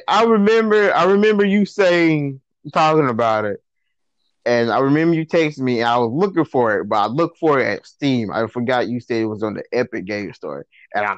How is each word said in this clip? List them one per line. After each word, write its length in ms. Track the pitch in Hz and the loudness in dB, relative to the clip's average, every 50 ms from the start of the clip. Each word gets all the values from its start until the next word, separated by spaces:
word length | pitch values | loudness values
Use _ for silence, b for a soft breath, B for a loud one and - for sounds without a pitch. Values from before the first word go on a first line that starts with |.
| - | 0
I 180 | - 175 208 233 | 0 0 2 2
remember, 720 | 233 226 214 202 208 226 226 220 214 208 214 208 190 - | 4 4 4 4 4 4 2 2 2 2 2 2 2 2
I 100 | 151 170 | 2 2
remember 400 | 185 196 202 208 214 214 202 202 | 2 2 4 4 2 2 2 2
you 180 | 196 190 208 202 | 2 2 2 0
saying, 800 | - - - 196 180 175 175 170 160 156 151 143 139 139 135 - _ _ _ - 147 - | 0 0 2 2 4 4 4 4 2 2 0 -2 -4 -8 -10 -16 _ _ _ -20 -4 0
talking 340 | 180 160 156 160 156 147 131 | 2 2 4 4 2 2 2
about 380 | 117 110 117 113 110 107 107 | 0 0 0 0 0 0 -2
it, 160 | 104 98 - _ _ _ _ _ _ _ _ _ _ _ _ _ _ _ _ _ | -4 -6 -8 _ _ _ _ _ _ _ _ _ _ _ _ _ _ _ _ _
and 260 | 117 120 120 117 117 | 0 0 2 2 0
I 80 | 104 120 | 0 0
remember 340 | 135 139 143 156 165 170 165 | 2 2 2 2 2 2 0
you 120 | 160 160 | 0 -2
texting 340 | 156 - 170 160 151 147 139 | -2 0 0 0 0 -2 -4
me. 200 | 131 127 123 113 | -4 -2 -2 0
And 80 | 117 117 | 0 0
I 80 | 117 | 0
was 160 | 123 120 113 117 | 0 0 -2 -2
looking 320 | 156 202 202 185 165 151 | -2 -2 -2 0 -2 -2
for 340 | - - 131 120 113 104 95 | 0 0 0 0 0 0 -2
it, 100 | 87 104 | -2 -2
but 60 | 110 | -2
I 100 | 107 101 | -2 -2
looked 320 | 107 117 151 170 160 - _ | -2 -2 -2 -2 -4 -4 _
for 200 | 165 160 143 135 | 0 0 2 2
it 60 | 120 | 0
at 200 | 110 101 - - | -2 -4 -6 -10
Steam. 440 | - - _ 147 143 131 120 113 95 | -16 -12 _ -4 -2 -2 -2 -2 -4
I 160 | 76 110 117 110 | -4 -4 -4 -4
forgot 400 | - 127 120 117 127 123 117 98 | -6 -6 -4 -2 -2 -2 -2 -4
you 120 | 120 123 | -6 -8
said 220 | - - 123 113 113 | -8 -6 -4 -4 -4
it 20 | |
was 180 | 110 107 101 110 | -4 -4 -6 -6
on 120 | 110 98 | -6 -6
the 100 | - - - - | -8 -10 -6 -4
Epic 320 | 123 123 - - 107 90 | -4 -4 -4 -6 -10 -10
Game 280 | 92 104 104 104 85 69 | -8 -8 -8 -8 -10 -12
Store, 320 | - - 80 71 71 - b b b b b - | -12 -12 -12 -12 -12 -14 b b b b b -6
and 120 | 104 104 | -4 -4
I, 100 | 104 98 | -4 -6